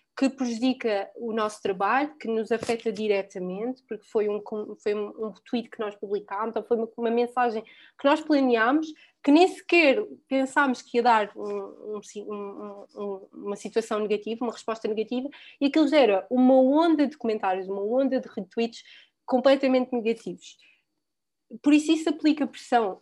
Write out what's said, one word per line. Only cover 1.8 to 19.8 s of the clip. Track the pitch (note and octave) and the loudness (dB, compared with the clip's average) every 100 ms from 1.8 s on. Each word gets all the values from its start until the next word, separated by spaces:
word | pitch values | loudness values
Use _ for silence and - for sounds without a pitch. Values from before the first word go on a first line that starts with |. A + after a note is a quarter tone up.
| G3+ B3+ D4 - | 0 2 0 -6
que | A3+ | -4
nos | A3+ A3 | -4 -2
afeta | A3+ A#3 A#3 A3+ | -4 -2 -4 -4
diretamente, | G3 G#3+ G3 G3 G3 F3+ F#3 A#3+ B3+ - | -4 0 0 -2 -8 -8 -6 -8 -8 -12
porque | G#3 | -14
foi | _ A3+ G#3 | _ -2 -2
um | G#3 | -4
com-, | G#3 G#3+ G#3 G#3+ | -6 -10 -10 -8
foi | G#3 | -6
um, | G#3 G#3 - | -4 -6 -8
um | A3 - - | -10 -12 -8
tweet | A#3+ A#3 | -8 -8
que | - | -8
nós | G#3 G#3 | -10 -8
publicámos, | G3 G3+ G3+ G3 A3+ | -6 -6 -6 -6 -6
ou | A3 | -6
foi | G#3 A#3 | -2 -2
uma, | A3+ | -4
uma | - A#3 | -4 -2
mensagem | A#3 A#3+ B3+ A#3+ A3 G#3+ - - _ | 0 -2 0 -2 -2 -10 -20 -20 _
que | |
nós | C#4 D#4 | 0 2
planeámos, | D#4 C#4+ C4 A3+ A3+ D4+ D#4+ - _ _ | 2 2 4 2 4 2 -2 -10 _ _
que | - | 4
nem | D4+ F#4 | 6 6
sequer | - - F4 D4 G#3+ G#3+ - - | 2 2 4 6 4 0 -8 -4
pensámos | C4+ C4 D4+ C#4 B3 | -2 0 2 2 0
que | - A#3+ | -2 2
ia | |
dar | A#3+ A3 G#3 | 4 4 2
um, | G#3+ G#3 G3+ G3 - G#3 G#3 | -6 -8 -8 -10 -14 -12 -12
um, | |
si-, | G3+ G#3 | -12 -14
um, | G#3 | -12
um, | G#3 G3+ G3+ G#3 G3+ - G#3 | -10 -10 -12 -14 -16 -18 -10
um, | G3+ G3 G3+ | -8 -10 -12
uma | - G3+ G3+ | -14 -10 -10
situação | G#3 A3+ A3+ G#3+ | -6 -4 -4 -4
negativa, | G#3 G#3 G#3+ A3+ | -4 -4 -6 -8
uma | A#3+ | -8
resposta | - - A3 A3 | -8 -8 -6 -6
negativa, | G#3+ A3 B3 C#4 - - - | -6 -4 -6 -8 -12 -18 -4
e | |
aquilo | C#4 D#4 C#4+ | 0 2 2
gera | D4+ A#3 F#3+ - | 4 4 2 0
uma | B3 B3+ | 4 6
onda | C4 C4 D4 E4+ D4+ C#4 | 6 6 4 4 2 0
de | - | -2
comentários, | A3+ G#3+ G3+ F#3 F#3 | -4 -2 -2 -4 -4
uma | G3 | -6
onda | G#3 B3+ C4+ B3+ | -2 0 0 -2
de | - | -6
retweets | - F#3+ - A#3 - - - _ _ | -12 -10 -4 -4 -6 -20 -20 _ _
completamente | - B3+ C4+ C4+ C4+ B3+ | -2 2 4 4 4 2